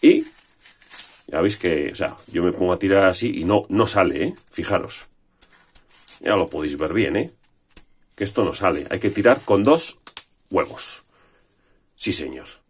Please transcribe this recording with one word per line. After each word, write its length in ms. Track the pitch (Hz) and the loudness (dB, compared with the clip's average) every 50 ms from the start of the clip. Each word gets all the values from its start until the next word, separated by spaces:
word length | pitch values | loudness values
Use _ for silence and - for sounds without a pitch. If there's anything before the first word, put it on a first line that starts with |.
Y 240 | - 294 359 311 320 - - - - _ _ _ _ - - _ - - - - - - - - - - | 8 8 6 6 2 -4 -12 -20 -20 _ _ _ _ -20 -20 _ -20 -20 -18 -18 -18 -18 -20 -20 -20 -8
ya 140 | - 78 | -4 0
veis 160 | 85 104 101 - | 0 0 0 0
que, 340 | - 90 82 73 73 - | -2 -2 0 0 -2 -4
o 40 | - | -6
sea, 200 | - 85 - - - - - | -6 -6 -6 -6 -10 -20 -8
yo 120 | - 85 85 | -4 0 0
me 80 | 90 | 0
pongo 220 | 85 - 92 90 90 | 0 0 0 0 0
a 60 | 87 | 0
tirar 260 | 101 95 95 98 98 | 2 2 4 6 4
así 340 | 95 90 - - - 98 - | 4 2 2 -2 -2 -4 -4
y 60 | 78 | 0
no, 200 | 87 104 104 - - | 2 2 2 2 0
no 180 | 95 104 113 104 | 0 2 2 2
sale, 360 | - 101 92 90 - 73 85 | 2 2 2 2 2 -2 -4
¿eh? 120 | - - - - _ | -4 -4 -8 -18 _
Fijaros. 560 | - - 85 - 101 87 - - - - - - _ _ _ _ _ _ - _ _ - - _ _ - _ _ - - - - - - | -10 -10 -6 -2 -2 -2 -2 -4 -12 -14 -16 -20 _ _ _ _ _ _ -20 _ _ -20 -20 _ _ -20 _ _ -20 -20 -20 -20 -20 -8
Ya 140 | - - 107 | -2 0 0
lo 120 | 98 85 73 | 0 0 -2
podéis 300 | - 71 78 76 73 71 | -4 -6 -6 -6 -4 -4
ver 160 | 78 78 82 | -6 -4 0
bien, 220 | 110 110 71 - | 0 0 0 0
¿eh? 160 | 104 143 170 - _ _ _ _ _ _ _ _ - - _ _ _ _ _ _ | -2 -4 -4 -8 _ _ _ _ _ _ _ _ -20 -20 _ _ _ _ _ _
Que 80 | - 101 | -6 -6
esto 200 | 98 - - 107 | -4 -2 0 -2
no 100 | 87 80 | -2 -2
sale. 320 | - 98 95 82 - - - | 0 0 0 0 0 -4 -6
Hay 100 | - 92 | -6 -2
que 100 | - 104 | -2 -2
tirar 320 | 98 104 101 117 127 135 - | -2 4 4 4 4 4 2
con 200 | - 107 98 101 | 0 2 2 6
dos 360 | 127 151 165 - - - _ _ - - - - _ _ _ _ _ | 4 4 4 2 -6 -10 _ _ -12 -12 -12 -16 _ _ _ _ _
huevos. 540 | - 92 - - - - - - - - - _ _ _ _ _ _ _ _ _ _ _ _ _ _ _ _ _ _ | -2 -2 -2 -2 -6 -12 -10 -12 -12 -14 -18 _ _ _ _ _ _ _ _ _ _ _ _ _ _ _ _ _ _
Sí, 180 | _ - 113 92 | _ -2 0 0
señor. 340 | 82 78 65 65 65 - - - _ _ _ | -2 -2 -4 -10 -12 -16 -18 -20 _ _ _